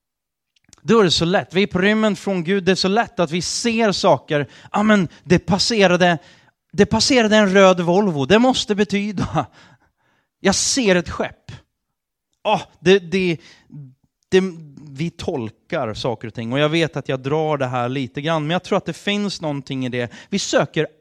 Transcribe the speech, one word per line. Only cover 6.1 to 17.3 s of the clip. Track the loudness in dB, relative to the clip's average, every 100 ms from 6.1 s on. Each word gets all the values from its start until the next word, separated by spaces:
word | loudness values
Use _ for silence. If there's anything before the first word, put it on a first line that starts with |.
| 0 -6 _ _ _ _
det | 0 2
passerade | 2 2 2 4 4
en | 4
röd | 6 6 6
Volvo, | 2 2 2 0 4
det | 4
måste | 4 2 -2 -2
betyda. | -2 -2 -4 -4 -4 -4 -6 _ -20 _ _ _ _ _ _ _
Jag | -2 0
ser | -2 0 2 2
ett | -2
skepp. | -8 -8 -12 -20 -20 _ _ _ _ _ _ _ _
Ja, | -2 -2 -4 _
det, | 2 2
det, | 2 -2 -2 -4 -8 -20 _ -20 -20 _ _ _ 0
det, | 0 0 -6 -18 -20 -16 -8
vi | -8
tolkar | -8 -8 -6 -6 -12 -8 -6 -6
saker | -4 -6 -6 -10
och |
ting. | -10 -6
Och | -2
jag | 0
vet | 0 -2 -4
att | -6
jag | -6
drar | -4